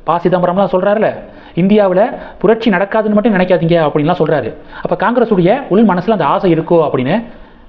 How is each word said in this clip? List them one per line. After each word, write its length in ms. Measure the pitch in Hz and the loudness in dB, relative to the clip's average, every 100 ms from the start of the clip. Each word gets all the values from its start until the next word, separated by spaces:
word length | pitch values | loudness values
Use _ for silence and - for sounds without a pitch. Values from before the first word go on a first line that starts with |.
ப. 160 | - 170 | -4 -2
சிதம்பரம்லாம் 480 | 180 180 175 180 196 | 0 0 0 0 0
சொல்றாருல, 420 | 185 190 214 180 - - - - - | 0 0 0 -2 -4 -12 -20 -10 -2
"இந்தியாவுல 580 | 190 208 196 185 233 - - - | 2 2 2 2 0 -4 -14 -2
புரட்சி 340 | 226 226 240 | 0 2 2
நடக்காதுன்னு 420 | 180 196 220 208 | 0 0 -2 0
மட்டும் 220 | 208 220 190 | 0 2 0
நினைக்காதீங்க" 540 | 185 180 160 170 151 | 2 0 2 0 0
அப்படின்லாம் 300 | 151 147 175 | 0 0 0
சொல்றாரு. 340 | 160 151 113 - - - | 0 -2 -4 -10 -16 -12
அப்ப 300 | - 170 190 | -6 -2 -2
காங்கிரஸுடைய 520 | 247 233 196 175 254 269 | 0 0 2 2 0 0
உள் 160 | 185 226 | 2 2
மனசுல 260 | 180 170 | 2 -2
அந்த 140 | 214 143 | -2 0
ஆசை 280 | 180 190 | 0 0
இருக்கோ 180 | 160 160 | 0 2
அப்படின்னு 520 | 170 147 135 127 208 233 - - - | 0 2 -2 -2 -2 -4 -14 -20 -20